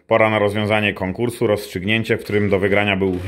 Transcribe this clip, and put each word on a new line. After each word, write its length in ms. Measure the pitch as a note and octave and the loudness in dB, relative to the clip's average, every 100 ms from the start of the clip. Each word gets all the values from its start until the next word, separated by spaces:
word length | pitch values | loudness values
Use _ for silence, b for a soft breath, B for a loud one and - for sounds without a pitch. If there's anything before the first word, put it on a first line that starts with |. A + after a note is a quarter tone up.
| - | 0
pora 220 | A2+ A2 | 2 4
na 100 | G#2+ | 2
rozwiązanie 540 | G#2 G#2 G#2 G#2+ G#2 | 2 0 0 2 0
konkursu, 540 | G2+ F#2 F#2+ A#2+ A#2 A2+ | -2 -4 -2 -4 -2 0
rozstrzygnięcie, 720 | G#2 - - F#2 A2+ A2 A2 | 0 -2 -6 -2 0 0 -2
w 60 | |
którym 260 | - G#2 G#2 | -2 -2 2
do 100 | G2 | 2
wygrania 360 | G2 G2+ G#2 F#2+ | 2 0 0 0
był 240 | F#2+ F2+ | 0 -2